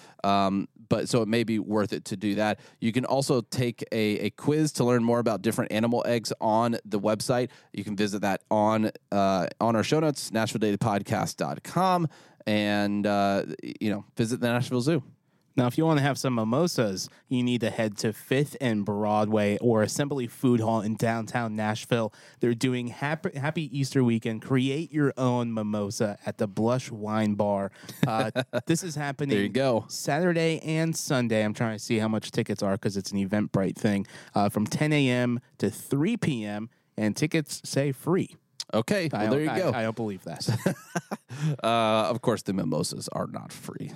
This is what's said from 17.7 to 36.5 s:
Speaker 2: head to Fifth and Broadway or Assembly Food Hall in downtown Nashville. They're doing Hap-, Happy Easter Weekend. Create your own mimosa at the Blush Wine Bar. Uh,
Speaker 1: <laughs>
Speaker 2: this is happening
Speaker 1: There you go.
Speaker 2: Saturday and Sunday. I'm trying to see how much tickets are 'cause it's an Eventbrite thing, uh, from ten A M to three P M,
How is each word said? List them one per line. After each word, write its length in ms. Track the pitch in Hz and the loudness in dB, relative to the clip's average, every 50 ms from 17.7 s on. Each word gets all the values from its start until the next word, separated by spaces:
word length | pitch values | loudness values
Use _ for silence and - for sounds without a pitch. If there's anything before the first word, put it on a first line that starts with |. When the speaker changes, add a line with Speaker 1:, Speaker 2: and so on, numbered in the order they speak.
Speaker 2:
head 260 | - 120 110 107 101 | 0 0 -2 -2 -2
to 160 | - - 110 - | -2 -4 -4 -4
Fifth 420 | - - - 131 139 147 - - - | -4 -2 0 2 2 2 0 -2 -2
and 240 | 135 120 110 104 95 | -2 0 0 0 0
Broadway 720 | 107 101 104 107 104 107 107 107 107 110 104 104 101 104 - | -2 -2 0 0 2 2 2 2 2 2 2 4 2 2 2
or 220 | 117 123 113 107 | 4 4 4 4
Assembly 460 | 104 98 - 143 143 143 147 135 120 | 4 2 0 -2 -2 -2 -2 -4 -4
Food 320 | 117 - - 139 123 123 113 | -6 -4 0 4 4 4 4
Hall 220 | 110 113 113 110 | 4 2 2 2
in 140 | 98 110 107 | 0 -2 -2
downtown 600 | - 120 113 113 113 107 - - 123 117 110 107 | 0 0 0 0 -2 -4 -4 -4 -4 -4 -4 -4
Nashville. 580 | 110 107 107 110 - - - 123 117 110 104 - - - - - _ | -2 -2 -2 -2 -4 -2 0 0 0 0 -2 -6 -12 -20 -20 -6 _
They're 140 | 123 120 120 | 0 0 2
doing 360 | 113 135 131 123 123 120 117 | 2 2 0 0 0 -2 -6
Hap-, 440 | - - 139 143 160 156 - 180 - | -6 -6 -4 -4 -2 -2 -4 -6 -4
Happy 420 | 139 135 156 156 175 151 - 139 | -2 -4 -2 -2 -2 -4 -4 -2
Easter 280 | 139 135 - - 135 127 | -2 -2 0 2 4 4
Weekend. 400 | 120 117 113 - 117 110 110 - | 4 4 2 0 -2 -4 -6 -2
Create 500 | - 135 127 131 135 135 156 170 - 147 | 0 2 2 2 2 0 -2 -4 -2 0
your 220 | 151 143 135 - | 2 2 2 2
own 340 | 127 131 127 123 120 120 117 | 2 2 2 2 2 0 0
mimosa 680 | 110 110 107 107 107 104 101 101 - - 117 104 98 - - | -2 -2 -2 -2 -2 -2 -2 -4 -2 -2 -2 -2 -2 -6 -8
at 100 | 107 - | -8 -4
the 80 | - 113 | -2 -4
Blush 460 | 98 95 107 110 117 123 131 - - | -2 0 0 2 2 2 0 -2 -6
Wine 420 | 120 104 107 107 107 110 107 104 104 | -8 -8 -4 -2 0 2 2 2 2
Bar. 380 | 104 104 101 101 98 98 95 - - - - - - - | 2 2 2 2 0 -2 -4 -8 -12 -18 -18 -6 -4 -2
Uh, 240 | 123 110 113 113 110 - 127 131 - | 0 0 0 0 0 -2 -2 -4 -2
Speaker 1:
<laughs> 160 | - 123 - | -4 -4 0
Speaker 2:
this 160 | - 165 - 190 | 0 0 0 -2
is 100 | 165 143 | -6 -6
happening 400 | 147 147 143 135 - 147 139 113 | -6 -6 -6 -4 -4 -2 0 2
Speaker 1:
There 60 | 101 101 | 2 0
you 40 | 101 | 0
go. 360 | 101 131 135 131 113 117 - | 0 0 2 2 2 0 -2
Speaker 2:
Saturday 720 | - - - - 151 139 156 185 180 165 165 165 165 160 - | -4 -8 -6 -4 -2 0 2 2 2 2 2 2 0 0 -2
and 360 | - 156 156 160 165 165 160 | -2 -2 0 0 0 0 -2
Sunday. 480 | - - - 147 127 120 113 110 110 107 | -4 -2 0 0 0 2 2 2 2 2
I'm 120 | 107 104 | 0 0
trying 200 | - 120 113 110 | -2 -2 -2 -4
to 80 | 107 - | -6 -4
see 140 | - 117 | -2 0
how 100 | 107 110 | 0 2
much 220 | 110 110 104 - - | 0 0 -2 -4 -2
tickets 320 | - 120 107 - 101 - | -2 -2 -2 -2 -2 -2
are 160 | 104 95 98 | 0 0 0
'cause 180 | - - 107 98 | 0 -2 -4 -4
it's 160 | 98 - - | -4 -4 -4
an 60 | 101 98 98 | -2 -2 0
Eventbrite 500 | 95 104 107 95 - - 98 95 - - | 0 0 -2 0 0 0 0 0 0 -2
thing, 280 | - - 107 101 101 92 - - - - - - | 0 0 0 2 0 -2 -4 -10 -18 -18 -4 0
uh, 140 | 104 101 104 | 0 2 2
from 180 | - 104 107 | 2 0 -2
ten 260 | - - - 151 151 156 | -2 0 0 2 2 4
A 160 | 147 135 127 | 4 4 4
M 300 | 123 123 123 123 120 120 - _ _ | 2 2 2 0 0 -2 -6 _ _
to 140 | - 180 202 | -2 -2 -2
three 460 | - - - - 143 139 160 226 233 | -2 -6 -4 -2 0 0 2 0 0
P 280 | - - 170 131 113 104 | 0 0 -2 0 -2 -4
M, 240 | 104 | -6